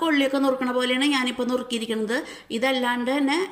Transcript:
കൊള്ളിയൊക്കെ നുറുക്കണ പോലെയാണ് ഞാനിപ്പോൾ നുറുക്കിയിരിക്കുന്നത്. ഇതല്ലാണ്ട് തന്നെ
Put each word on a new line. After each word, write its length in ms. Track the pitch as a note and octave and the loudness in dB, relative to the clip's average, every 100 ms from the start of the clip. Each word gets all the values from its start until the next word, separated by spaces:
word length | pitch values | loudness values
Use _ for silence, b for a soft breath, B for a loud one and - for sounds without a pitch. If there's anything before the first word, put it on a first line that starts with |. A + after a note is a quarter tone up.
കൊള്ളിയൊക്കെ 380 | D#4+ C#4+ C4+ C#4 | 2 2 2 2
നുറുക്കണ 280 | C4+ C4 B3+ | 2 2 0
പോലെയാണ് 340 | B3 B3 B3+ C#4+ | 0 0 2 2
ഞാനിപ്പോൾ 400 | C#4 B3 A#3+ B3 | 2 0 -2 -2
നുറുക്കിയിരിക്കുന്നത്. 680 | B3+ B3 A#3 A3 A3 G#3+ B3+ - B B A3+ | -2 -2 -4 -2 -2 -2 -4 -4 B B -2
ഇതല്ലാണ്ട് 520 | C4 C4 B3 A#3+ A#3+ | 0 0 0 0 0
തന്നെ 260 | C#4+ C4+ D#4+ F#4+ | 0 2 0 -2